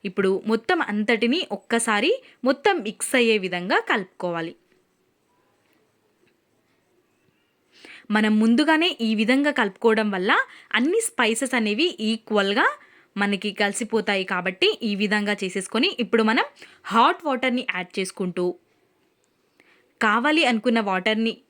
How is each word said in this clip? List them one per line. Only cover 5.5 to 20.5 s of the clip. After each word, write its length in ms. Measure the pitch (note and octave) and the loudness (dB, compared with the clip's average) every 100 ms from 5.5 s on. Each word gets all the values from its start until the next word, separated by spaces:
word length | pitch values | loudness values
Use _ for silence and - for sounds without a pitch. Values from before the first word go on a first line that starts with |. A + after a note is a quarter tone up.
| _ _ _ _ _ _ _ _ _ _ _ _ _ _ _ _ _ _ _ _ _ _ _ - - _ G#3+ | _ _ _ _ _ _ _ _ _ _ _ _ _ _ _ _ _ _ _ _ _ _ _ -20 -20 _ 2
మనం 160 | G#3+ G#3+ | 4 4
ముందుగానే 460 | A3+ A#3+ D4+ D#4 F4 - A3+ | 4 4 4 4 2 0 -2
ఈ 20 | G#3+ | 0
విధంగా 320 | A3 C4 D4 C#4+ | 2 2 2 0
కలుపుకోవడం 500 | G#3 - A#3 A3 G#3+ G3 | -2 0 2 2 0 -2
వల్ల 160 | F#3+ F4 C5 - - A3 | 0 0 0 -10 -4 -2
అన్ని 200 | C4+ G#4+ - | 0 0 -2
స్పైసెస్ 440 | - A3+ A3+ C4 B3+ | 0 0 0 -2 -2
అనేవి 260 | G#3+ G#3 F4 - A3 | -2 0 -2 -2 -4
ఈక్వల్గా 580 | A3 - G#3 G3 G3+ G#4+ D5 - - _ - | -4 -2 0 2 2 0 -2 -18 -20 _ -4
మనకి 300 | G3+ G3+ G#3 F#3+ | -2 -2 -4 -2
కలిసిపోతాయి. 640 | G3+ G3 A3 A3+ G#3 G3 F#3+ | -2 -2 -2 -2 0 -2 -2
కాబట్టి 360 | F#3 F3+ F#3 F#4+ G#4+ A3 | -2 -4 0 -2 0 -4
ఈ 20 | G3+ | -2
విధంగా 320 | G#3 G#3 G#3 G3+ | 0 0 -2 -4
చేసేసుకొని 460 | F#3 G3 F#3+ A3 G4+ - G#3+ | -4 -6 -4 -2 -2 -2 0
ఇప్పుడు 180 | A#3 A3 | 2 2
మనం 160 | B3+ C#5 _ - - - | 2 -2 _ -20 -20 -2
హాట్ 320 | A3 C4+ F4+ D#4 | 2 4 2 -4
వాటర్ని 360 | B3+ C4 B3 - | -2 0 -2 -4
యాడ్ 180 | F3+ F3+ - | -6 -6 -6
చేసుకుంటూ, 460 | F#3 - F#3 F3 F3+ F3 _ _ _ _ _ _ _ _ _ _ _ _ _ _ | -6 -4 -6 -2 -4 -4 _ _ _ _ _ _ _ _ _ _ _ _ _ _
కావాలి 440 | A3 G#3+ C4+ D#4 C#4 | 2 2 2 2 2